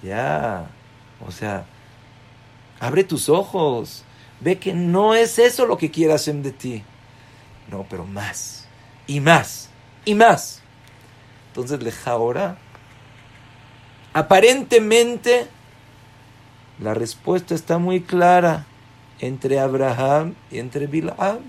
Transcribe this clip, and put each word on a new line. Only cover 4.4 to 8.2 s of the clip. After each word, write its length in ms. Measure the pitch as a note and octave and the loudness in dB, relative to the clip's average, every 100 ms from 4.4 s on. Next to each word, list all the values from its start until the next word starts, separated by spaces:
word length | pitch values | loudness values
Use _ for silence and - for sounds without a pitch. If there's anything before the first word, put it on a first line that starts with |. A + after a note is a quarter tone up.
ve 180 | C#3 F#3 | -4 -2
que 160 | F#3+ | -4
no 400 | F3 F3 F3+ G#3 | -4 0 2 4
es 240 | A3+ A3+ A3+ | 4 2 4
eso 280 | A#3+ A#3 A#3+ | 4 4 -2
lo 120 | G3 | 0
que 120 | D#3 | -4
quiere 220 | D#3+ D#3+ | 0 2
Hashem 300 | D3+ - D3 | 2 0 -6
de 80 | C#3 | -8
ti. 320 | - B2+ A2+ G2+ - - - - - - - - | -8 -10 -10 -14 -20 -20 -20 -20 -20 -20 -20 -14
No, 180 | F#2+ F#2+ | -14 -12
pero 160 | F#2 | -12
más, 600 | F2 G2 | -12 -10